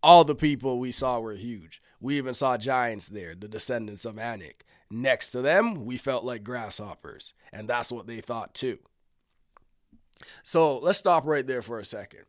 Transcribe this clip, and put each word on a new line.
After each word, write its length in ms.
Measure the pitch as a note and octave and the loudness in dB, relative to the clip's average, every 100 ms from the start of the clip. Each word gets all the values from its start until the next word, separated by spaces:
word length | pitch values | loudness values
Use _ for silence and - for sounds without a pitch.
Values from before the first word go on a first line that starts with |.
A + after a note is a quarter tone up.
All 220 | D#3+ F3 | 12 10
the 120 | D3+ D3 | 10 2
people 440 | D#3 C#3 C3 B2 | 0 0 -2 -4
we 120 | B2+ | -2
saw 280 | A#2 C3 A#2+ | 0 0 -2
were 160 | A2+ G2+ | -4 -10
huge. 440 | A2+ A2 E2 - _ _ | -10 -12 -16 -20 _ _
We 180 | B2+ C#3+ | -4 -4
even 160 | C3 | -2
saw 240 | A#2+ C3+ A#2+ | 0 0 0
giants 500 | A2+ C3 A#2+ G#2+ - | 0 0 0 -4 -8
there, 280 | G#2 E2+ E2+ | -8 -14 -14
the 120 | G#2 | -12
descendants 560 | G#2+ - A#2+ G#2+ G2+ | -4 -2 -2 -6 -10
of 140 | A#2 G#2+ | -10 -8
Anak. 480 | A#2 A2 D#2 - _ _ _ | -10 -10 -14 -20 _ _ _
Next 420 | A2+ C3+ B2 - | -4 0 2 0
to 100 | B2+ | 0
them, 440 | C3 F3+ A#3 F#3 A2 | 4 4 2 -4 -8
we 120 | B2+ | -8
felt 280 | - B2+ A#2+ | -4 -4 -4
like 180 | A#2+ | -10
grasshoppers." 920 | G#2 B2 G#2+ - G#2 D#2+ D2+ - - _ - | -10 -10 -6 -8 -8 -14 -16 -16 -18 _ -20
And 180 | - G#2+ | -14 -2
that's 220 | A#2+ - | -2 -2
what 160 | A#2+ A2+ | -6 -10
they 120 | A#2+ | -14
thought 360 | - A#2 G2+ - | -6 -6 -6 -6
too. 240 | C3 A2 _ _ _ _ _ _ _ _ _ _ _ - _ _ - - | -4 -6 _ _ _ _ _ _ _ _ _ _ _ -20 _ _ -20 -16
So 360 | - E3 D#3+ C3 | 0 4 4 4
let's 220 | D#3 G3 | 2 2
stop 260 | F#3+ E3+ C#3+ | 4 2 2
right 200 | D3 C3 | -2 0
there 160 | B2+ | -4
for 180 | G#2+ A#2 | -4 -8
a 60 | G2 | -6
second. 400 | G#2+ F#2+ - | -8 -12 -20